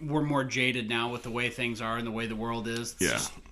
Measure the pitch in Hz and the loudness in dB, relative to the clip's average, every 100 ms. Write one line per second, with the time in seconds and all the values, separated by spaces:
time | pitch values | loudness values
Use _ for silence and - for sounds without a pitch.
0 | 156 151 147 143 131 131 127 123 110 117 | 0 2 4 2 2 2 2 2 0 0
1 | 120 120 123 117 120 117 120 113 113 113 | 0 -2 -4 0 0 0 -2 0 -2 -2
2 | 117 110 113 110 117 117 110 117 117 - | -2 -2 -2 -2 0 0 -2 -2 -4 0
3 | 87 55 - - - | 2 2 -2 -6 -14